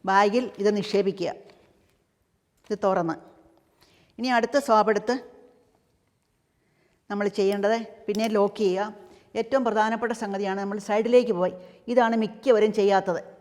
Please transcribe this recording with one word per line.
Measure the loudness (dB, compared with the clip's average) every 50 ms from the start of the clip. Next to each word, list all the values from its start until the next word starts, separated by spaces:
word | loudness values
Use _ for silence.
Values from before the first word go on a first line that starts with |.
| -2 2
ബാഗിൽ | 4 4 4 4 2 0 -2 -2 -8 -2
ഇത് | 0 0 0
നിക്ഷേപിക്കുക, | 0 -2 0 0 0 0 0 -2 -4 -6 -6 -6 -10 -20 -20 -20 _ _ _ _ _ _ _ _ _ _ _ _ _ _ _ _ _ _ _ _ _ _
ഇത് | _ -6 -2 0
തുറന്ന്. | 0 0 0 -2 -2 -6 -8 -12 -20 _ _ _ _ _ _ _ _ _ _ _ _ _ _ _ _ _ -8
ഇനി | -4 0 0
അടുത്ത | 0 0 0 -2 -2 2
സ്വാബ് | 2 0 2 2 0 -2
എടുത്ത് | 0 -2 -4 -6 -6 -8 -16 -20 -20 -20 _ _ _ _ _ _ _ _ _ _ _ _ _ _ _ _ _ _ _ _ _ _ _ _ _ _ _ _ _ _ _ _ _
നമ്മൾ | -6 -4 -4 -2 0
ചെയ്യേണ്ടത് | 0 0 0 0 0 0 0 0 0 -4 -10 -16 -12 -8
പിന്നെ | -6 -4 -2 -2 0 2
ലോക്ക് | 2 0 0 0 -2 -2
ചെയ്യുക. | 0 0 -2 -4 -6 -10 -18 -20 -20 -20 _ _ _ -6 -6
ഏറ്റവും | -4 0 -2 0 0
പ്രധാനപ്പെട്ട | 0 0 2 0 0 0 -4 -4 -6 -4 -6
സംഗതിയാണ് | -6 -6 -6 -4 -4 -4 -4 -4 -6
നമ്മൾ | -6 -6 -8 -4
സൈഡിലേക്ക് | -2 -2 0 2 4 4 4 4 4 -2 0
പോയി. | -2 -2 -4 -8 -20 -20 -20 -18 _ 0
ഇതാണ് | 2 2 2 4 2 -2 -2
മിക്കവരും | -4 -6 -4 2 2 4 4 4 2 2 2
ചെയ്യാത്തത്. | 2 4 4 2 2 0 -4 -4 -6 -12 -20 -20